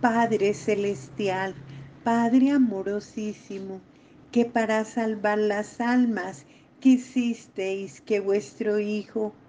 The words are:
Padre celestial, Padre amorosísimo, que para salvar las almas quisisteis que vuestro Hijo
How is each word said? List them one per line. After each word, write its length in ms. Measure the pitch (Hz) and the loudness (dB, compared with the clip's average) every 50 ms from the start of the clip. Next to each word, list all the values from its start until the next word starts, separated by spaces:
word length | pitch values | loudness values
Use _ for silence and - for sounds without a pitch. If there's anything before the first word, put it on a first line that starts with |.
Padre 520 | - 247 226 233 233 220 220 202 196 202 208 | 2 2 2 2 2 2 2 2 2 0 0
celestial, 1000 | - - - 208 202 202 202 202 190 - - - - 214 190 185 185 190 190 185 - - - - - - - - - - | -2 -2 -2 -2 0 0 -4 -4 -6 -10 -16 -8 -6 -4 -4 -2 -2 -4 -6 -8 -12 -18 -18 -18 -18 -18 -20 -20 -6 -2
Padre 480 | 240 233 233 233 226 233 262 254 277 | 0 2 2 2 4 4 4 4 4
amorosísimo, 1300 | 285 285 262 226 196 190 190 196 202 208 202 - - 233 214 214 202 - - - 202 196 190 190 190 190 185 - - - - - - - - - | 4 4 4 2 2 -2 -4 -4 -4 -4 -6 -8 -10 -8 -8 -8 -8 -10 -12 -12 -12 -12 -10 -10 -12 -14 -14 -20 -20 -20 -20 -20 -20 -20 -20 -2
que 120 | - 233 233 | 2 2 2
para 400 | 233 - 233 226 208 220 220 220 | 2 2 -2 0 2 0 0 0
salvar 560 | 214 - 240 226 220 220 208 196 208 208 214 | -2 -4 -4 -2 -2 -4 -2 0 0 2 2
las 400 | 214 208 202 208 214 - - - | 2 0 0 -2 -4 -6 -6 -4
almas 680 | 240 240 247 254 247 233 220 190 180 190 190 - - - - - _ _ _ - | -2 2 4 4 4 2 0 -4 -6 -8 -10 -14 -18 -20 -20 -20 _ _ _ 2
quisisteis 1200 | - 269 262 247 - - - 262 240 240 226 - - - - - 190 190 190 196 196 185 - - | 6 6 6 6 2 -4 -4 -2 -2 -2 -2 -4 -8 -14 -8 -6 -4 -4 -4 -4 -8 -10 -14 -18
que 180 | _ - 220 202 | _ -2 -2 0
vuestro 600 | 190 196 196 208 208 - - - 226 214 208 214 | 2 0 0 0 -2 -4 -10 -6 -4 -2 0 0
Hijo 540 | 208 208 214 214 196 - - 226 214 208 - - - | -2 -2 -4 -4 -6 -6 -6 -6 -6 -6 -8 -12 -20